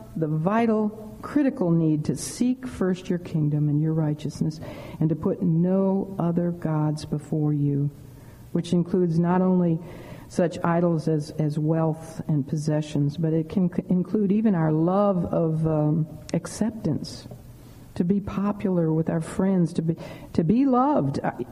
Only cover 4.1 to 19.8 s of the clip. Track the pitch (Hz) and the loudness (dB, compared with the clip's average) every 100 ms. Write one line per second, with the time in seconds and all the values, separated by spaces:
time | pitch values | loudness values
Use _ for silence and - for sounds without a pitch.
4.1 | 147 147 - 160 151 - - - - 156 | -2 -4 -4 -4 -4 -10 -14 -12 -2 0
5.1 | 156 196 - 180 165 175 190 190 190 196 | 0 -2 0 2 2 4 2 2 0 -2
6.1 | 196 165 170 175 170 156 156 151 151 - | -2 0 0 0 -2 -2 0 0 -2 -4
7.1 | 151 - 156 151 151 143 143 143 - - | -6 -4 -2 0 2 0 0 -2 -4 -14
8.1 | - - - - 175 170 175 175 190 180 | -20 -20 -20 -6 -4 0 0 2 2 2
9.1 | 160 170 180 185 185 175 165 - - - | 2 2 4 4 4 2 0 -4 -16 -16
10.1 | - - - 170 170 170 170 175 165 156 | -16 -6 0 0 0 0 2 2 2 0
11.1 | 156 147 - 156 147 151 160 160 156 - | 0 -2 -2 -2 0 0 2 0 -2 -8
12.1 | - - 151 127 156 151 151 151 143 143 | -8 -2 -2 0 -2 0 -2 0 -2 -2
13.1 | 143 160 160 160 - 180 - - 180 180 | 0 0 0 0 0 0 0 0 0 0
14.1 | 214 202 208 220 175 160 156 165 190 202 | 0 2 2 2 2 2 2 2 4 2
15.1 | 185 170 170 165 156 160 156 151 160 156 | 2 0 0 0 0 2 2 2 2 -2
16.1 | - - 170 - - 214 226 175 123 - | -6 -6 -4 -4 -4 -4 -2 -2 -2 -6
17.1 | - - - - - - - - - 175 | -14 -16 -18 -20 -20 -20 -20 -8 -2 0
18.1 | 202 202 - 202 202 196 180 160 160 165 | 0 -2 -4 -4 -2 0 2 2 2 0
19.1 | 165 160 - 190 190 165 - | -2 -2 0 2 4 2 0